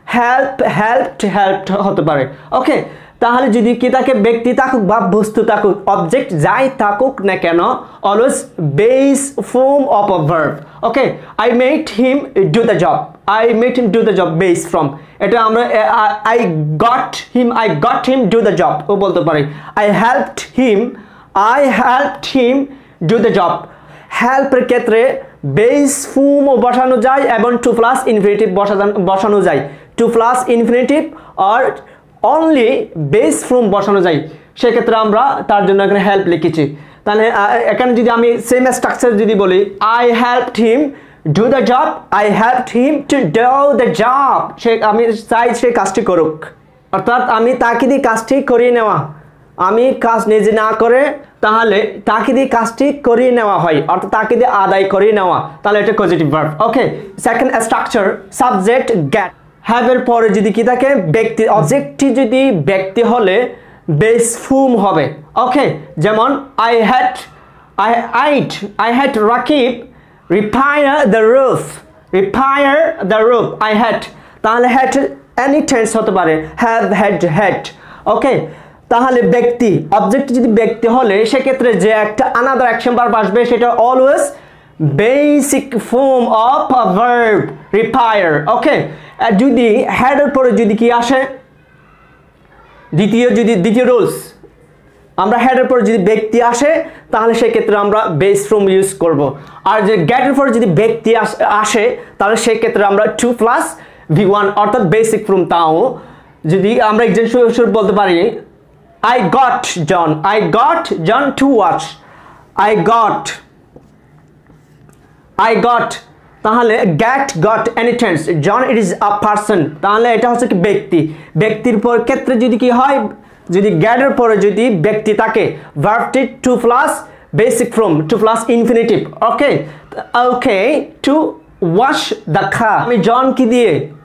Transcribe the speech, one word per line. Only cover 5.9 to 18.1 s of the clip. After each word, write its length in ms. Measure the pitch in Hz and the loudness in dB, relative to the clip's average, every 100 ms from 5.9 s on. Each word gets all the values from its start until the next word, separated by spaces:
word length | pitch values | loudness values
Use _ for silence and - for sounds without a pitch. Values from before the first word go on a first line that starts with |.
| 196 165 262 - | -2 0 -2 -2
যাই 360 | 165 185 220 262 262 | -2 0 0 0 0
থাকুক 440 | 208 208 262 - | -2 0 -2 -2
না 140 | 196 185 | -4 -2
কেন, 240 | 175 170 208 262 - - | 0 0 0 -4 -10 -6
always 320 | 196 208 262 - - - 151 139 | -2 0 0 -2 -8 -6 -4 0
base 640 | 226 262 277 269 - - 202 | 2 4 2 0 -4 -8 -4
form 300 | 247 269 285 | 0 2 2
of 220 | 254 220 202 | 0 0 0
a 80 | 180 151 | 0 0
verb। 200 | 165 143 - - - | 0 -2 -6 -16 -8
ওকে, 340 | - 269 208 - - - | -4 0 -2 -4 -10 -4
I 120 | 233 | 0
made 400 | 240 254 311 311 214 | 0 0 -2 -4 -2
him 160 | 254 277 - - 170 220 | 0 0 -2 -2 0 2
do 40 | |
the 140 | 226 170 | 0 0
job, 140 | 170 143 - - - | 0 -2 -6 -8 -2
I 260 | 214 233 220 | 0 0 2
made 140 | 247 254 | 0 0
him 120 | 226 | 0
do 100 | 226 | 0
the 120 | 220 185 | 2 0
job 100 | 175 165 | 0 0
base 280 | 190 170 - | 0 0 -2
from, 180 | 180 147 - - - | -2 -2 -6 -16 -6
এটা 220 | 202 233 | -2 2
আমরা, 220 | 220 226 | 2 0
আ, 440 | 240 226 214 226 214 208 | 0 0 2 2 0 -2
আ, 120 | 220 240 | 0 0
I 40 | 196 156 151 151 | 0 -2 -4 0
got 340 | 233 262 - - - 247 | 0 0 -4 -10 -4 0
him, 180 | 240 | 0
I 140 | 240 220 | 0 -2
got 340 | 151 233 254 | 0 0 0
him 200 | - | 0